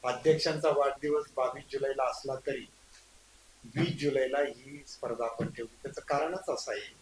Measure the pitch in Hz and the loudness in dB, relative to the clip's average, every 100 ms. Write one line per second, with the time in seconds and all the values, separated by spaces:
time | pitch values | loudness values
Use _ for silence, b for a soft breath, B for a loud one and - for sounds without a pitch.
0 | 127 123 156 156 170 151 160 143 139 135 | -2 2 4 6 4 2 4 4 2 2
1 | 147 147 147 - 127 135 - 139 135 135 | 0 0 0 -2 -2 -2 -6 -2 -2 0
2 | 127 - 135 131 - 127 - - - - | 0 0 -6 -4 -4 -6 -8 -20 -20 -20
3 | - - - - - - 117 127 170 - | -20 -20 -20 -20 -20 -20 -8 0 0 2
4 | 143 131 131 143 143 - 131 143 - - | 2 2 2 2 0 -2 -16 -16 -16 -8
5 | 120 117 117 - 120 - 113 - 139 147 | -6 -2 -4 -2 -6 -6 -10 -10 -10 -10
6 | - 143 160 185 190 123 - 104 - - | -2 0 0 -4 -4 -4 -4 -6 -8 -18